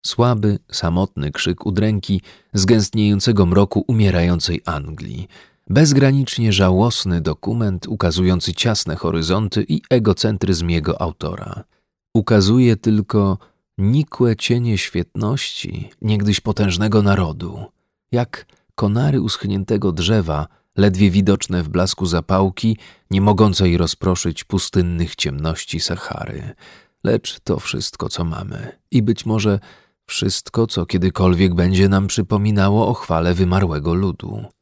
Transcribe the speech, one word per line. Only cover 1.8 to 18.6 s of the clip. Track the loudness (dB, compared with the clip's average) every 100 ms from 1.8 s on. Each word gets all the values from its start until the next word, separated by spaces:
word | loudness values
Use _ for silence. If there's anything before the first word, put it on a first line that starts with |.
| 0 -2 -2 -4 -4 -20 _
z | -2
gęstniejącego | 4 4 2 0 2 2 2 2 4
mroku | 4 2 0 0
umierającej | 2 2 4 2 0 -2 -4
Anglii. | -4 -8 -8 -12 -12 -12 -14 -18 -20 _ _
Bezgranicznie | 4 6 6 4 2 0 0 0
żałosny | 4 4 4 2 0 -2 -2
dokument | -2 -4 -4 -2 -2 -4 -6
ukazujący | -2 0 2 2 2 -2
ciasne | -2 -2 -2 -4 -4
horyzonty | -4 -2 -2 -2 -2 -4 -2
i | -4 _
egocentryzm | 0 2 0 0 -2 0 0 0
jego | 0 -2 -4
autora. | -6 -6 -10 -8 -12 -14 -16 _ _ _ _
Ukazuje | -2 4 4 6 4 4 4
tylko | 2 0 2 2 2 0 _ _ _ -2
nikłe | 0 2 0 0 0 0
cienie | 0 0 0 -2
świetności | -2 -4 -6 -4 -2 -2 -6 -8 -10 -10 -12 _
niegdyś | -2 0 2 0
potężnego | -2 0 0 0 2 4
narodu, | 4 2 0 -4 -10 -12 -16 _ _ _ _
jak | -4 -4 -8 -18 _